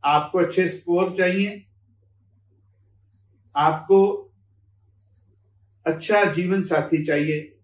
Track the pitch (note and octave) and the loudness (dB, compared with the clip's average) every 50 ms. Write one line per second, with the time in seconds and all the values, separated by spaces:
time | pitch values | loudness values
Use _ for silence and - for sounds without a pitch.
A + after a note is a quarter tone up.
0 | - C#3+ D3 D3+ D3+ - - F#3 F3 E3 - F#3 F#3 E3 - - - E3+ E3+ F3 | 0 2 2 2 0 0 0 0 0 0 0 0 0 0 -2 -8 -4 -2 0 0
1 | F#3+ F#3 F3+ G3 F#3 F3+ F3+ G3 G3+ G3+ G#3 G#3 - _ _ _ _ _ _ _ | 0 -2 -2 -2 -2 0 0 -2 -2 -4 -6 -12 -18 _ _ _ _ _ _ _
2 | _ _ _ _ _ _ _ _ _ _ _ _ _ _ _ _ _ _ _ _ | _ _ _ _ _ _ _ _ _ _ _ _ _ _ _ _ _ _ _ _
3 | _ _ _ _ _ _ _ _ _ _ _ C#3+ D3+ D#3+ D#3+ - - - G3 G3 | _ _ _ _ _ _ _ _ _ _ _ 0 0 0 0 -2 0 4 4 4
4 | G3 G3+ G3 - - - _ _ _ _ _ _ _ _ _ _ _ _ _ _ | 6 4 0 -4 -10 -16 _ _ _ _ _ _ _ _ _ _ _ _ _ _
5 | _ _ _ _ _ _ _ _ _ _ _ _ _ _ _ _ _ - - - | _ _ _ _ _ _ _ _ _ _ _ _ _ _ _ _ _ -6 -4 -4
6 | - - G#3+ G#3 G3+ F3+ D3 D#3+ F3+ F3+ F#3+ F#3+ F3+ - D#3+ D3+ C3+ - D#3+ D#3 | -2 0 2 2 2 2 0 -2 -2 -2 -2 -2 -2 0 -2 -2 0 0 -2 -2
7 | D3+ D#3 D3+ D3 D3 D#3 D3+ D3+ D3+ - - _ | 0 0 -2 -2 0 -2 -4 -6 -6 -12 -20 _